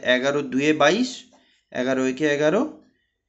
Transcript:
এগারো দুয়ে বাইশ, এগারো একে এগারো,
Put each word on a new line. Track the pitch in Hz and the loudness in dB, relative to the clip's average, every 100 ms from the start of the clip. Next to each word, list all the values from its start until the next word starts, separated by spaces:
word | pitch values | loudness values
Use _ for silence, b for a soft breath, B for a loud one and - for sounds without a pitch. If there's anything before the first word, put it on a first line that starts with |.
এগারো | - 127 135 147 | 0 0 0 -2
দুয়ে | 135 127 147 | -2 -2 0
বাইশ, | 151 147 202 254 - - b b b b | 4 4 2 -2 -6 -18 b b b b
এগারো | - 127 131 131 | -6 -2 0 -2
একে | 131 151 143 | 0 0 2
এগারো, | 151 196 302 - b b b b | 2 2 0 -6 b b b b